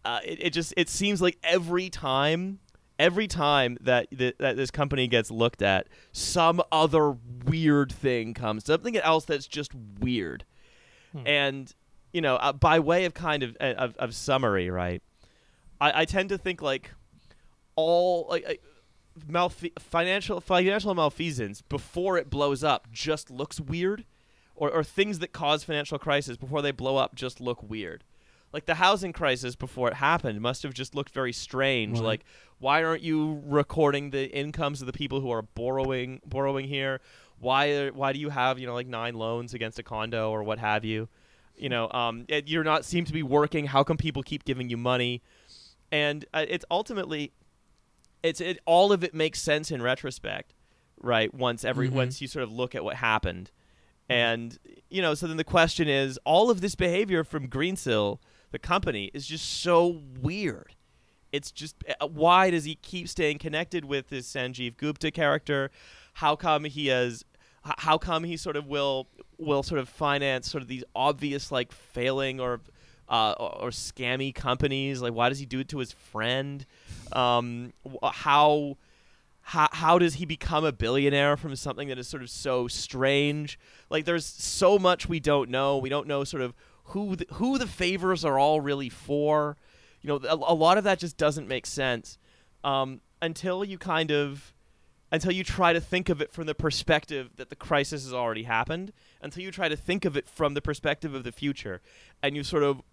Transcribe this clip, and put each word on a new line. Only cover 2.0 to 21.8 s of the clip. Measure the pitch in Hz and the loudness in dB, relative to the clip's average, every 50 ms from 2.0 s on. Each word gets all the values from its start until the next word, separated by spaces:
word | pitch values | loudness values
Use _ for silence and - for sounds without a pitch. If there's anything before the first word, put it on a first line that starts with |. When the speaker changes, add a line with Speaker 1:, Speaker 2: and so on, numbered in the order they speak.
| - 135 131 135 143 151 160 170 185 190 196 196 _ _ _ _ _ _ _ | -4 0 2 2 4 2 2 0 -2 -6 -8 -10 _ _ _ _ _ _ _
Speaker 1:
every | - 151 175 180 202 214 | 4 4 4 6 4 -2
time | 185 - 165 147 147 147 139 127 120 120 120 | -2 -2 0 2 4 6 4 4 2 0 -2
that | 113 127 123 120 - - - | 2 2 4 2 2 -2 -2
th-, | 127 127 123 - _ | 0 0 0 0 _
that | 143 135 117 | -2 -2 0
this | 123 135 123 | 0 -4 -4
company | - 151 143 139 143 135 127 | -2 -2 -2 0 2 0 2
gets | 120 120 117 107 - | 4 4 2 2 0
looked | 113 113 117 113 - - | 0 2 2 2 2 0
at, | 98 101 95 92 - _ - - - _ | 2 2 2 2 0 _ -18 -20 -20 _
some | - - - - - 180 165 165 170 175 - _ | -10 -6 -6 -2 2 6 6 6 6 4 2 _
other | 160 156 160 156 139 160 151 147 131 117 117 120 123 123 123 | 4 4 4 6 6 6 6 4 2 -2 -10 -14 -14 -4 -2
weird | 131 160 165 160 151 147 143 139 127 | -2 0 4 6 6 6 6 4 2
thing | - - - 131 123 117 113 113 113 | -2 -2 0 2 2 2 0 -4 -6
comes, | - 123 110 107 110 - | -4 -4 -2 -2 -2 2
something | - 151 165 - 247 226 | 2 2 2 2 0 -2
else | 202 - 160 160 160 - | 0 2 4 2 2 2
that's | - 156 143 131 | -2 -4 -4 -4
just | - - 151 143 - - 131 110 104 98 98 | -8 -8 -8 -8 -8 -10 -16 -16 -16 -8 -4
weird. | 117 127 123 113 92 78 62 - - _ _ - - - - _ _ _ _ _ _ _ | -2 0 0 0 -2 -4 -8 -10 -14 _ _ -20 -20 -20 -20 _ _ _ _ _ _ _
Speaker 2:
Hmm. | - 147 123 | -14 -6 0
Speaker 1:
And, | 139 147 143 143 139 135 139 131 123 - _ _ _ - - _ _ - | 2 2 2 2 0 -2 -6 -12 -16 -20 _ _ _ -20 -20 _ _ -4
you | 175 | 0
know, | 160 139 127 | 2 2 2
uh, | - - 139 | 4 2 0
by | 135 139 - 156 156 165 | 2 4 6 6 6 6
way | 151 147 170 180 185 | 6 4 4 4 2
of | 175 - | 0 -4
kind | - 175 160 151 143 131 | -4 -2 -2 -2 -2 -2
of, | 117 113 - | -6 -4 -2
uh, | - 131 120 | -2 -2 0
of, | - 131 120 - | 0 -2 -4 -2
of | - 131 117 110 | -4 -6 -6 -6
summary, | - - - 131 131 131 113 101 95 87 90 | -6 0 0 2 4 4 4 2 2 0 0
right? | 90 90 90 87 90 92 _ _ _ _ - _ _ _ _ _ _ _ _ - - - | -2 -2 -2 -2 -4 -6 _ _ _ _ -20 _ _ _ _ _ _ _ _ -20 -2 2
I, | 143 151 - 151 | 2 2 4 2
I | 160 | 0
tend | - 180 196 190 196 | 2 0 -2 0 0
to | 196 185 | -4 -4
think, | - 190 175 - 151 | -4 -6 -6 -2 -2
like, | 143 135 135 - - - - - _ _ - _ - - - _ - _ _ _ _ _ - | -2 -2 -2 -6 -12 -20 -20 -20 _ _ -20 _ -20 -20 -20 _ -20 _ _ _ _ _ 0
all, | 160 165 175 175 180 180 180 170 160 | 4 4 6 6 6 4 2 0 0
like, | - 170 165 - - | -2 -2 -2 -2 -4
I, | 160 - - - _ _ _ _ _ _ _ _ _ 165 151 | -8 -8 -10 -20 _ _ _ _ _ _ _ _ _ -18 -12
malfe-, | 147 160 175 180 175 - - 175 170 - - | -2 2 2 2 2 0 -6 -10 -10 -10 -10
financial, | - - - 170 170 180 190 202 185 - 202 175 | -12 -2 0 2 2 2 0 0 0 -4 -4 -4
financial | - - 190 180 180 190 202 214 190 208 185 | 0 4 4 6 6 4 2 2 0 0 2
malfeasance | 175 156 147 - - 170 170 147 123 113 98 101 - | 4 2 2 2 0 -4 -4 -2 -4 -4 -6 -8 -12
before | - _ 135 143 | -8 _ -6 -6